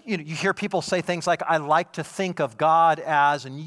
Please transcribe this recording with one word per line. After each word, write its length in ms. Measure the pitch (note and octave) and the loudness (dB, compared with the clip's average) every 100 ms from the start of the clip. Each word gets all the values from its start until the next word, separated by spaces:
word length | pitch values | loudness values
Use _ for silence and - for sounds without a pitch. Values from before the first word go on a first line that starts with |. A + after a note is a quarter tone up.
| A#3 | -6
you 120 | F3+ | -6
know, 60 | |
you 120 | D3+ D#3+ | -6 -4
hear 180 | G3 | -2
people 300 | F#3 G3 F3+ | -2 -2 -2
say 180 | - F3+ | -2 -2
things 240 | F3 F3 F3 | -2 -2 0
like, 160 | E3 | 0
"I 160 | D#3 D#3+ | 0 0
like 360 | D3 D#3+ F3 | 2 2 2
to 100 | - | -8
think 360 | D3 - F#3 E3+ | -10 -6 -4 -2
of 160 | C#3 A2+ | -4 0
God 440 | D#3 E3 E3 D#3 | 4 6 4 2
as," 460 | D#3+ D3 C#3+ D3 C3 | 0 2 4 2 -6
and 140 | C#3 | -12